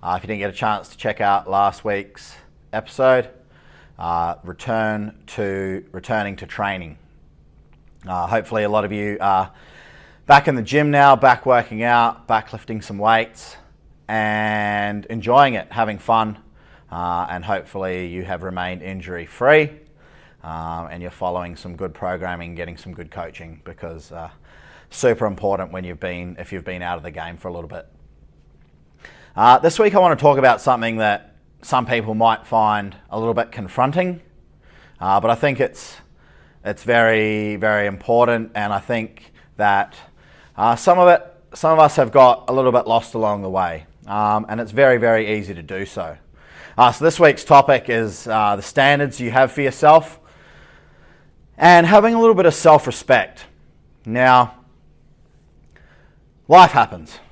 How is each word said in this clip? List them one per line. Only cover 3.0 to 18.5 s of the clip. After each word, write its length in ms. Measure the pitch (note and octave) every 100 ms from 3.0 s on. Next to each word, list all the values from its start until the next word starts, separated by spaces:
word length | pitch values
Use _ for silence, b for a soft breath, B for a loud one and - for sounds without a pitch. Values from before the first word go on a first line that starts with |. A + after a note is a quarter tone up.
| C3 B2+ B2 _ _ b b b b -
uh, 340 | E2+ E2+ E2+ E2+
return 800 | F2 E2+ - A2+ A2 G#2+ G#2+ - -
to, 580 | - G2+ F#2+ F#2+ F#2+ -
returning 440 | F#2 - A2 G2+ F#2+
to 100 | F2
training. 500 | - G2+ F#2+ E2+ D2 _ _ _ _ _ _ _ _ _ _ F#2
Uh, 180 | F2+ F2
hopefully 380 | A2+ - A2+
a 60 | G#2
lot 140 | G#2+
of 80 | G2+
you 240 | G#2 G#2 G2+
are 320 | G2 F#2+ F#2+ b b b b b b b -
back 220 | C#3+ C#3+
in 80 | C3
the 80 |
gym 260 | G#2+ D3 D3
now, 260 | C#3+ C#3 C3
back 300 | C3 A#2+ C#3
working 380 | A#2+ A2 A2
out, 440 | A#2 A#2+ A#2 - -
back 240 | A2 -
lifting 300 | A2 - A2
some 160 | - G2+
weights 600 | G#2+ A2+ A2+ - - - _ _ _ _ -
and 1000 | A2 G#2+ G#2+ G#2+ G#2+ G#2 G#2 G#2 G#2 G2
enjoying 480 | A#2 G#2 B2+ C#3
it, 180 | A2 -
having 280 | A#2+ A2 G#2
fun. 360 | - A2+ G#2+ G#2 _ b b b b
Uh, 360 | F2 F2 F2 F2+
and 160 | F2+ E2+
hopefully 640 | G2 D#2 G2 F#2+ F#2 F2+
you 160 | F2
have 180 | F2+ F2
remained 400 | F#2